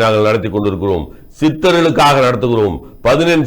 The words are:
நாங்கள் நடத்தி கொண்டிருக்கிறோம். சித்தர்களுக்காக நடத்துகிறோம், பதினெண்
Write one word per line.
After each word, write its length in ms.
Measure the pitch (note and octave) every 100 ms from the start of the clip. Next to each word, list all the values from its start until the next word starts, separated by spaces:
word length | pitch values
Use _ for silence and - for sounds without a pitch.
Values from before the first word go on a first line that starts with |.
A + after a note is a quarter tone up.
நாங்கள் 240 | A2+ G#2+ G#2+
நடத்தி 220 | A2 G#2
கொண்டிருக்கிறோம். 560 | G2 G#2 F#2 G2 F2+ D2+ - - -
சித்தர்களுக்காக 760 | D3+ D3+ F#3 E3+ E3 D#3 D3 C#3 B2+
நடத்துகிறோம், 500 | A#2+ B2 A#2 G#2 D#2 - - A2+
பதினெண் 380 | C#3+ E3+ E3